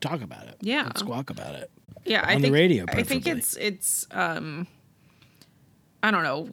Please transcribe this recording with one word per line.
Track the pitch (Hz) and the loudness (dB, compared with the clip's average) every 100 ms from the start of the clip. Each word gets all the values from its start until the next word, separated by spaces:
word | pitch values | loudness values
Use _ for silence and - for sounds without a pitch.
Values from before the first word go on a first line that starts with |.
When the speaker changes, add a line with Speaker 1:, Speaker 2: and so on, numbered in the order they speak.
Speaker 1:
talk | - 160 | -6 -4
about | 113 - - | -8 -14 -18
it. | - | -8
Speaker 2:
Yeah. | 202 285 - | -4 -2 -2
Speaker 1:
Let's | - | -6
squawk | 208 240 - | -6 -6 -8
about | - 73 | -10 -10
it. | 65 - _ - - | -12 -14 _ -20 -10
Speaker 2:
Yeah, | - 220 - | 0 2 4
I | |
Speaker 1:
On | 139 | 4
the | 139 | 6
Speaker 2:
think, | |
Speaker 1:
radio, | 147 180 120 87 | 8 8 6 2
Speaker 2:
I | |
think | - 240 262 | 0 0 0
Speaker 1:
preferably. | 339 254 | 0 -2
Speaker 2:
it's, | - - | -2 -2
it's, | 208 190 - - - | -4 -4 -2 -2 -4
um, | 190 175 160 156 151 180 _ _ _ _ _ - - - _ _ _ _ _ | -2 -2 -2 -6 -8 -8 _ _ _ _ _ -20 -20 -20 _ _ _ _ _
I | 220 | 0
don't | 185 | 2
know. | 151 143 - | 2 -2 -6